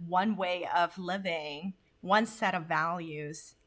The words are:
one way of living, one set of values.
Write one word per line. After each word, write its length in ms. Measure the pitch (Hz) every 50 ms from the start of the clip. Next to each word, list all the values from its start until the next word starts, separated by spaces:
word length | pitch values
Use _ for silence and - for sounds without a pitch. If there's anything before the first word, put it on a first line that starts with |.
| 170
one 300 | 170 175 180 196 220 208
way 300 | 190 190 180 180 180 165 - -
of 220 | 175 175 170 - 185
living, 760 | 180 175 185 196 190 185 170 160 - 151 143 147 170 196 185 - _ _ _ _
one 240 | - 180 196 214 226
set 280 | 220 - - 220 190 185
of 100 | 180 156
values. 920 | 165 165 156 160 170 175 180 165 165 151 147 151 147 160 - - - - _ _